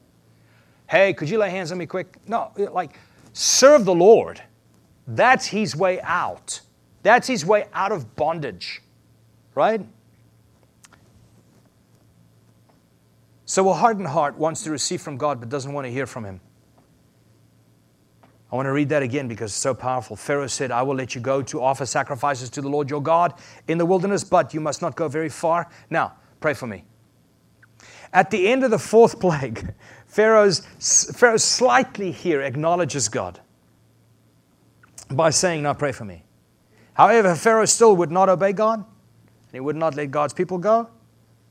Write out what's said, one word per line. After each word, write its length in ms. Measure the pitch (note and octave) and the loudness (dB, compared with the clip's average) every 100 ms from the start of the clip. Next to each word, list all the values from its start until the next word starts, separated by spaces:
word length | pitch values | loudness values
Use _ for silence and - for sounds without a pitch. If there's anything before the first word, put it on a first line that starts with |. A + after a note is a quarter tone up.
| _ _ _ _ _ _ _ _ - | _ _ _ _ _ _ _ _ 0
"Hey, 260 | D#3+ G3 | 4 4
could 160 | - D3+ | 2 -2
you 80 | A3 | -2
lay 120 | G3+ | -2
hands 220 | F#3 E3 | -2 -6
on 60 | F3+ | -8
me 80 | E3 | -8
quick?" 320 | F#3 F3 _ - | -8 -10 _ -6
No, 260 | A3+ - - G3 | -6 -6 -6 -6
like, 260 | F#3 E3 - _ _ - | -6 -8 -12 _ _ -18
serve 520 | - - - C4+ D4 | -4 0 4 6 6
the 100 | G3 | 4
Lord. 480 | F3 F#3 G#3 E2+ - - _ _ _ _ _ - | 4 8 6 4 -8 -20 _ _ _ _ _ -8
That's 400 | A2+ A3+ B3+ - | 0 2 2 0
His 280 | G3 F#3+ | -4 -4
way 260 | C#3 F#3 F#3 | -2 -2 -2
out. 580 | - F3 B2 F2 - - - _ _ _ | -4 -4 -4 -8 -14 -16 -16 _ _ _
That's 240 | F#3 A#3+ - | 4 4 2
His 200 | A#3+ D#3 | -4 0
way 200 | G#3 - | 0 0
out 200 | - G3 | -6 -4
of 220 | G3+ A2 - | -6 -8 -6
bondage, 640 | D#3 E3+ C3+ F#2 - - _ _ _ _ _ _ _ | -4 -4 -8 -10 -14 -16 _ _ _ _ _ _ _
right? 260 | - F3 A3 - _ _ _ _ _ _ _ _ _ - _ _ _ _ _ _ _ _ _ _ _ _ _ _ _ _ _ _ _ _ _ _ _ _ _ - | 0 0 0 -6 _ _ _ _ _ _ _ _ _ -20 _ _ _ _ _ _ _ _ _ _ _ _ _ _ _ _ _ _ _ _ _ _ _ _ _ -6
So 220 | - F#3+ | 0 0
a 20 | |
hardened 360 | E3 A3+ G#3 E3+ | 2 0 0 -4
heart 280 | D3+ C#3+ - | -2 -2 -2
wants 260 | D#3 D3+ | -4 -4
to 60 | D#3+ | -8
receive 300 | D3+ - F3+ | -6 -6 -8
from 160 | - C3+ | -10 -6
God 240 | D3 B2+ | -4 -6
but 80 | A#2 | -8
doesn't 240 | C#3 C3 | -8 -8
want 140 | C#3+ C3 | -10 -8
to 40 | |
hear 160 | B2 C3 | -8 -8
from 180 | B2+ | -10
Him. 160 | G#2 F#2 _ _ _ _ _ _ _ _ _ _ _ _ _ _ _ _ _ _ _ _ - | -12 -14 _ _ _ _ _ _ _ _ _ _ _ _ _ _ _ _ _ _ _ _ -8
I 40 | A#2+ | -4
want 100 | C3+ | -2
to 60 | |
read 180 | C#3 C#3+ | -2 0
that 120 | D3+ | 0
again 240 | C3 C#3 C3 | -2 -4 -6
because 240 | A2 A2 | -8 -8
it's 100 | - | -6
so 140 | C#3 | -4
powerful. 400 | A#2+ B2+ B2+ - | -4 -4 -6 -6
Pharaoh 320 | G#2 - C#3+ C3+ | -10 -4 -4 -4
said, 240 | - C3 | -6 -4
"I 120 | A#2+ | -2
will 120 | C3+ | -2
let 200 | C3+ B2+ | -4 -6
you 60 | B2+ | -8
go 180 | A#2+ C#3 | -4 -4
to 200 | C3+ D#3 | -4 -4
offer 240 | B2+ C3+ C3 | -2 -2 -4
sacrifices 640 | D3 D3 C3+ C#3+ C3 B2 | -4 -4 -4 -4 -4 -8
to 100 | D3 | -10
the 80 | C#3 | -4
Lord 220 | D3 C#3+ | -4 -4
your 100 | D3 | -4
God 320 | C#3+ E3 F3 - - - - | 0 2 0 -4 -20 -12 -4
in 120 | E3 | 0
the 80 | E3+ | 2
wilderness, 380 | F#3+ G3 G3 | 2 0 -2
but 280 | - F3+ D3 | 2 2 2
you 80 | D#3 | -2
must 220 | D#3 C3+ | -6 -4
not 120 | E3+ | -6
go 140 | C#3 D#3 | -4 -4
very 220 | D3 D#3+ | -4 -6
far. 400 | - E3 E3+ D#3+ - - | -4 -2 -2 -4 -12 -6
Now, 240 | D#3+ A2+ - _ - | -4 -4 -8 _ -6
pray 120 | D#3 | -4
for 140 | C3+ B2 | -4 -6
me." 180 | F#2+ - _ _ _ _ _ _ _ _ _ - - - | -12 -16 _ _ _ _ _ _ _ _ _ -20 -20 -2
At 180 | F#3 F#3 | 0 2
the 160 | G#3+ F#3+ | 2 2
end 160 | C4 | 2
of 80 | B3+ | 2
the 80 | G#3 | 0
fourth 400 | - A3 A3+ - | 2 6 6 4
<laughs> 40 | |
plague, 500 | F3+ D3+ C3+ A2+ - - - - - | -2 -2 -4 -8 -10 -14 -20 -20 -8
Pharaoh's, 540 | - A3 A3 G#3 E3 - - - - - - | 0 4 6 4 2 -6 -8 0 0 0 4
Pharaoh 200 | A#3+ A3 | 4 4
slightly 760 | - - B3 B3 C4 - F#3+ | 0 0 2 2 0 -4 -8
here 300 | C3+ F3+ C#3+ | -6 -2 -2
acknowledges 680 | C#3 B2+ D#3+ F3 D#3 C#3+ A#2+ | -2 -2 0 0 -2 -4 -4
God 320 | B2+ F#2 F2+ _ _ _ _ _ _ _ _ _ _ _ _ _ _ _ - - | -4 -6 -10 _ _ _ _ _ _ _ _ _ _ _ _ _ _ _ -20 -6
by 200 | C3+ D#3+ | 0 2
saying, 340 | - F#3 D#3+ | 2 0 0
"Now 100 | D3 | -2
pray 160 | C3+ C#3+ | -2 -4
for 140 | B2 | -6
me." 180 | G#2+ F2 _ _ _ _ _ _ _ | -12 -16 _ _ _ _ _ _ _
However, 420 | - F3 A#3 G3 | 4 6 6 4
Pharaoh 300 | E3 A3+ A3 | 2 4 4
still 320 | G3+ - A3+ F#3 | 4 6 6 6
would 160 | E3+ | 2
not 160 | F3 F#3+ | 2 2
obey 240 | F3 G3 | 4 2
God. 320 | G3 G#3+ A3+ F#3+ _ _ _ _ _ _ | 0 -2 -2 -8 _ _ _ _ _ _
He 60 | B2+ | -8
would 160 | C#3 D3+ | -6 -2
not 180 | D#3+ | -2
let 160 | C#3+ C#3+ | -2 -4
God's 240 | D3 D3 | -2 -2
people 240 | - F3+ F3+ | -2 -4 -2
go. 300 | G3 A3+ A3+ _ _ _ _ _ _ | 0 0 0 _ _ _ _ _ _